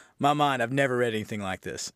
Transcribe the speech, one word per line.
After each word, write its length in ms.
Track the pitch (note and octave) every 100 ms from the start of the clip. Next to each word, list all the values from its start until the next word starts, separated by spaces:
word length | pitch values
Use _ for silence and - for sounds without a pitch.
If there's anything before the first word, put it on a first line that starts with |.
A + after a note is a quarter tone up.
| - -
my 140 | C#3
mind. 300 | D3 C#3+ B2+
I've 100 | A#2
never 240 | C#3 C#3 B2
read 180 | A#2+
anything 260 | A2 G2+ G#2+
like 220 | G2 F#2
this. 300 | - - -